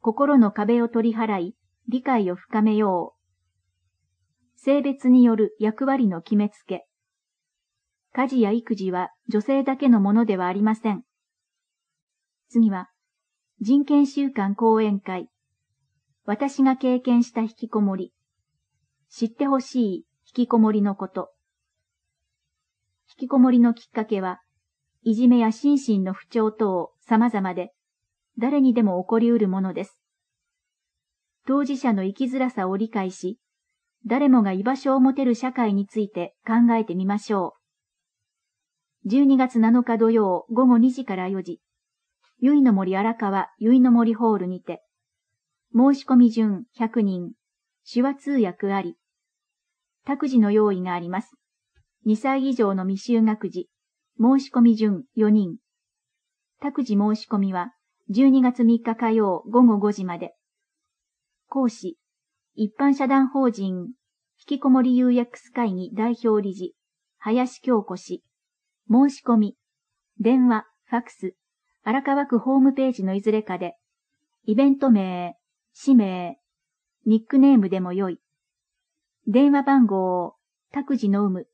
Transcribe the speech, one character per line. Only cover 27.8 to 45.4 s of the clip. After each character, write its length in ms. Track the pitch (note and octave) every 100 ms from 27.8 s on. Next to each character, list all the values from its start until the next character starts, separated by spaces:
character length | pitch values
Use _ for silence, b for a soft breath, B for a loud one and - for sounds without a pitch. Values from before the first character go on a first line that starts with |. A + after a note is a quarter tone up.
| _ _ _ _ _ -
誰 220 | A#3+ C#4+
に 120 | C4
で 80 | A#3
も 180 | G#3+ F3+
起 40 | F#3
こ 120 | A3+
り 100 | A#3
う 80 | A#3
る 100 | G3
も 140 | F#3+
の 120 | F#3+
で 100 | F3+
す。 160 | G3 _ _ _ _ _ _ _ _ _ _ _ _ _ _ _ -
当 180 | C#4
事 140 | C#4 C4
者 160 | B3+
の 100 | G3+
生 140 | F#3+ G3+
き 80 | C4
づ 140 | C4
ら 100 | B3+
さ 180 | A3 F#3
を 100 | G3
理 120 | A3
解 220 | G#3 F#3
し、 260 | F#3 F3+ A3 _ _ _ _ _ _ A3+
誰 200 | B3 C#4+
も 140 | B3+
が 120 | G3
居 100 | F#3+
場 120 | G#3+ C4+
所 200 | C#4 C4+
を 40 |
持 140 | B3+
て 100 | C4+
る 120 | C4 A#3
社 180 | B3+
会 220 | B3+ A3 G3
に 100 | G3+
つ 140 | G#3+
い 100 | G3+
て 260 | F3 F3 _
考 300 | - A3+ A#3+
え 100 | A3+
て 120 | A3 F3+
み 100 | F#3+
ま 140 | G#3
し 120 | -
ょ 240 | G3+ F3 _ _ _ _ _ _ _ _ _ _ _ _ _ _ _ -
う。 40 |
十 160 | B3+ C#4
二 120 | C4+
月 220 | B3+ A#3
七 240 | A3+ B3
日 160 | A#3+ A3+
土 100 | A3+
曜 380 | A3+ G3 F3+ -
午 160 | A#3 B3+
後 120 | A#3
二 120 | B3+
時 140 | B3+ B3
か 100 | F#3
ら 140 | F#3
四 140 | G3
時、 180 | F3 E3+ _ _ _ _ _ _ _ _
ゆ 160 | B3 D4
い 60 |
の 100 | B3+
森 240 | G3 F#3 F#3+
荒 160 | A3
川 380 | A#3 G3+ G3 - _
ゆ 160 | G#3+ B3+
い 60 |
の 100 | B3+
森 240 | A#3 A3+ A3
ホ 180 | A#3
ー 40 | G#3
ル 80 | F3+
に 140 | F3+
て、 200 | - E3 _ _ _ _ _ _